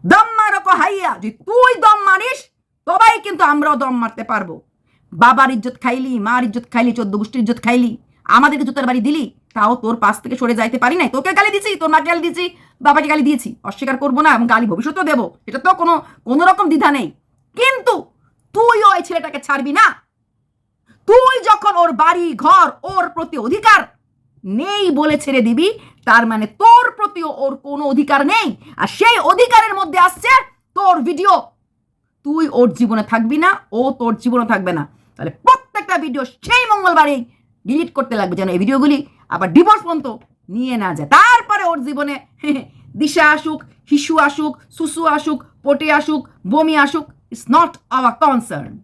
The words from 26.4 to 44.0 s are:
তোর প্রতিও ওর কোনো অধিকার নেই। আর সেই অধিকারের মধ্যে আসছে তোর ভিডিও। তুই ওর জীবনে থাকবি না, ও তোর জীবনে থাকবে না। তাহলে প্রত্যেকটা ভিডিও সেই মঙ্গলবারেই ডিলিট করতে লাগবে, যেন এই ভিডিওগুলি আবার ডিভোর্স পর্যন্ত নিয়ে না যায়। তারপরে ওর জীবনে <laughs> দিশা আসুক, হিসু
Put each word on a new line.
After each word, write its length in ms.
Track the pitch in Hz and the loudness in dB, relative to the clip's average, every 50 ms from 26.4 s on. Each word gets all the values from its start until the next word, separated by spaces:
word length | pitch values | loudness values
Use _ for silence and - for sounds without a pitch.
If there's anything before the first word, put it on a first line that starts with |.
| 214 214 | -6 -6
তোর 440 | - _ 403 453 466 480 494 - | -6 _ 6 6 6 6 6 2
প্রতিও 380 | - - 427 403 392 349 330 311 285 - | -4 -4 -6 -6 -6 -6 -8 -8 -8 -4
ওর 180 | 269 277 277 | -6 -6 -6
কোনো 300 | 277 _ 285 285 285 294 | -8 _ -10 -8 -4 -2
অধিকার 420 | 277 269 262 285 - 285 277 285 294 | -2 0 0 0 0 0 0 2 2
নেই। 280 | 415 453 427 294 196 - - - - - | 0 0 0 -2 -6 -10 -16 -20 -8 -8
আর 100 | - 202 | -8 -8
সেই 320 | - - 427 453 480 403 | -4 0 2 2 2 2
অধিকারের 560 | 320 302 359 359 494 494 494 453 440 453 392 | 2 0 2 2 2 4 6 4 4 4 -2
মধ্যে 240 | 381 381 320 294 359 | -6 -6 -4 2 2
আসছে 280 | 359 370 370 - - 480 523 523 - - _ _ _ _ _ | 2 2 2 -2 0 2 2 2 2 -2 _ _ _ _ _
তোর 260 | 370 403 381 359 339 | 0 2 2 2 2
ভিডিও। 400 | 240 330 349 285 370 403 381 - - - _ _ _ _ _ _ _ _ _ _ _ _ _ _ _ | 0 -4 -4 -2 2 2 2 2 0 -6 _ _ _ _ _ _ _ _ _ _ _ _ _ _ _
তুই 240 | 285 294 320 320 294 | -6 -2 -2 -2 -2
ওর 220 | - 240 247 233 - | 2 2 2 2 2
জীবনে 300 | - 240 220 226 220 208 | 0 -2 -2 0 -4 -2
থাকবি 340 | - 233 226 226 226 277 302 | -2 -2 -2 -2 -2 -2 0
না, 220 | 339 370 381 - _ _ | 0 0 0 -2 _ _
ও 200 | - 226 254 269 | -6 -4 -2 -2
তোর 240 | 262 - 240 233 226 | -4 -4 -4 -4 -4
জীবনে 300 | - - 247 233 247 233 | -4 -4 -2 -2 -2 -2
থাকবে 280 | 226 226 196 190 180 175 | -2 -4 -4 -2 -4 -4
না। 140 | 156 - - _ _ _ _ _ | -4 -6 -8 _ _ _ _ _
তাহলে 160 | - - - | -12 -12 -12
প্রত্যেকটা 640 | - _ _ 508 523 523 - _ _ 415 403 392 370 339 | -12 _ _ 2 2 2 2 _ _ -10 -6 -4 -4 -4
ভিডিও 280 | 311 311 247 277 254 | -4 -6 -6 -8 -8
সেই 400 | - _ _ - - 466 494 508 453 | -10 _ _ -4 0 0 0 2 0
মঙ্গলবারেই 540 | 427 403 392 370 339 320 302 285 285 262 240 - _ _ _ _ _ _ _ 190 | -2 0 0 0 2 2 2 2 0 -4 -6 -12 _ _ _ _ _ _ _ -4
ডিলিট 260 | 254 302 330 - _ | -4 -2 -4 -4 _
করতে 220 | 277 269 - 240 | -8 -6 -4 -4
লাগবে, 200 | 214 196 185 180 | -4 -4 -4 -4
যেন 140 | 196 190 190 | -4 -4 -2
এই 100 | 180 180 | -2 -2
ভিডিওগুলি 460 | 196 196 269 269 269 294 294 269 294 _ _ _ _ _ | 0 0 0 2 2 2 2 0 -2 _ _ _ _ _
আবার 240 | - 170 185 185 160 | -6 -6 -6 2 4
ডিভোর্স 280 | 233 349 403 427 415 | 4 6 6 4 2
পর্যন্ত 360 | - 339 339 311 247 262 214 - _ _ _ _ _ - | 2 -6 -8 -6 -6 -8 -14 -14 _ _ _ _ _ -12
নিয়ে 280 | 180 226 254 262 254 233 | -8 -8 -6 -4 -4 -4
না 180 | 202 185 165 | -4 -4 -6
যায়। 140 | 147 143 143 | -6 -2 2
তারপরে 540 | - - 392 466 494 480 - - 427 403 381 | 4 6 6 6 4 4 2 0 -4 -2 -2
ওর 220 | 349 330 294 247 | -2 -4 -4 -6
জীবনে 340 | 269 294 277 294 285 285 269 _ _ _ _ - | -8 -6 -6 -6 -8 -8 -10 _ _ _ _ -6
<laughs> 540 | 294 285 269 - - _ _ _ - - 196 | -4 -4 -4 -6 -14 _ _ _ -20 -8 -4
দিশা 340 | 285 294 - 339 311 302 | -4 -2 0 2 4 4
আসুক, 320 | 302 302 - 311 302 302 - _ _ _ _ _ | 2 0 -2 -8 -10 -10 -14 _ _ _ _ _
হিসু 260 | 294 285 | -2 0